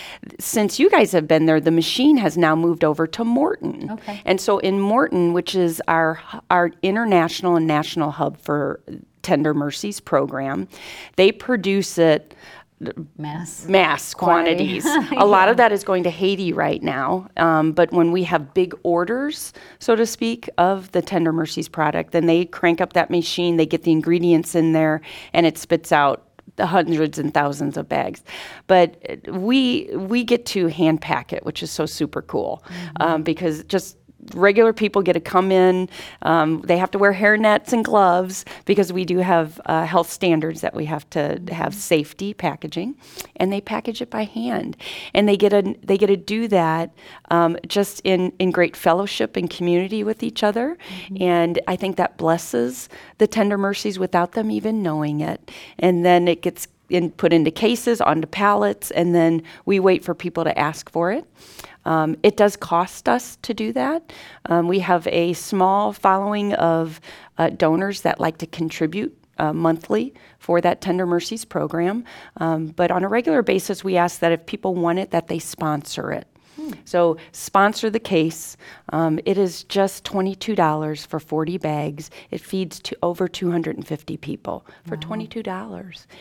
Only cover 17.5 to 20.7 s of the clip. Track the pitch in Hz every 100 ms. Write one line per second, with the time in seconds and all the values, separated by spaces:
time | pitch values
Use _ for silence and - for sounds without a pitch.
17.5 | 160 156 156 233 180 170 175 175 170 139
18.5 | - 180 - 170 170 180 240 285 - -
19.5 | - - - - 226 226 - 226 233 -
20.5 | - 175